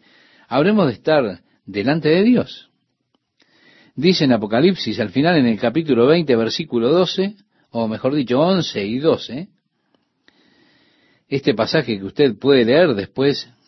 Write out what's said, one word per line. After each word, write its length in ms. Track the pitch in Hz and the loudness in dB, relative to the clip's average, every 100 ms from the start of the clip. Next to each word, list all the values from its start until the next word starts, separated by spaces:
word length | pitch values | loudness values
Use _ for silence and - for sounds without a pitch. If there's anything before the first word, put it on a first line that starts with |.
| _ _ _ _ - | _ _ _ _ -6
habremos 400 | 127 165 214 160 | 0 2 2 0
de 60 | |
estar 480 | 107 - 156 117 90 _ _ - | -2 0 0 0 -6 _ _ -12
delante 440 | 98 107 160 151 | -6 -2 -2 0
de 120 | 170 | 2
Dios. 480 | 214 247 - - - _ _ _ _ _ _ _ _ _ _ _ _ - | 2 2 0 -8 -20 _ _ _ _ _ _ _ _ _ _ _ _ -2
Dice 280 | 160 185 | 0 2
en 80 | 147 | 2
Apocalipsis, 680 | 117 104 113 170 190 - 104 | 2 0 2 2 0 -4 -6
al 100 | 107 | -4
final 260 | 127 156 175 | 0 2 2
en 100 | 120 | 2
el 120 | 110 | 0
capítulo 480 | 120 135 160 117 123 | -2 -2 0 2 4
veinte, 300 | 165 151 117 | 4 2 0
versículo 540 | 113 - 110 120 117 | 0 -4 -6 -2 0
doce, 440 | 170 175 - 196 214 _ _ _ | 2 0 -2 -4 -6 _ _ _
o 180 | 117 113 | -6 -6
mejor 260 | 110 131 | -4 -4
dicho, 240 | 147 120 123 | -2 -2 0
once 480 | 165 190 151 - 101 | 2 0 -2 -6 -6
y 120 | 123 | -2
doce, 500 | 156 - - 120 190 _ _ _ _ _ _ _ _ _ _ _ _ _ _ _ _ _ - | 0 -2 -4 -14 -14 _ _ _ _ _ _ _ _ _ _ _ _ _ _ _ _ _ -8
este 260 | 139 151 | -4 -2
pasaje 440 | 110 110 160 123 104 | -2 0 -2 -2 -4
que 60 | |
usted 340 | 98 - 143 104 | -6 0 0 0
puede 260 | 131 135 113 | 2 4 4
leer 280 | 139 175 | 4 2
después, 560 | 104 95 - 139 135 - _ | 0 -6 -4 -2 -2 -8 _